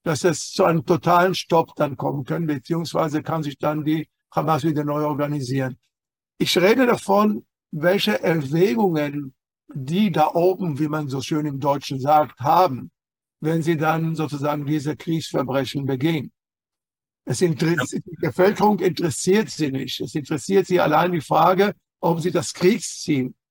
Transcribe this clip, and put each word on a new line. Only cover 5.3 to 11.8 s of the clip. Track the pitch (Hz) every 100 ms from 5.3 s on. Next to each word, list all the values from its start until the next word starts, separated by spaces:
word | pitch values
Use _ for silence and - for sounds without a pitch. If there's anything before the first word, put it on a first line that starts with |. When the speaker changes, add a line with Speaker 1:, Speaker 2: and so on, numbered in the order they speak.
| 147 127 135 131 - _ _ _ _ _ -
Speaker 1:
Ich | - 185
rede | 185 247 247
davon, | 202 - 202 214 208 - _ _
welche | 151 165 196 214 208
Erwägungen | 190 165 131 165 202 233 196 156 147 143 135 - _ _ -
die | 147 131 180 214
da | 160 151
oben, | 170 180 185 175 135
wie | 151
man | 156 147
so | 135
schön | 117 156 151
im | 139
Deutschen | 143 143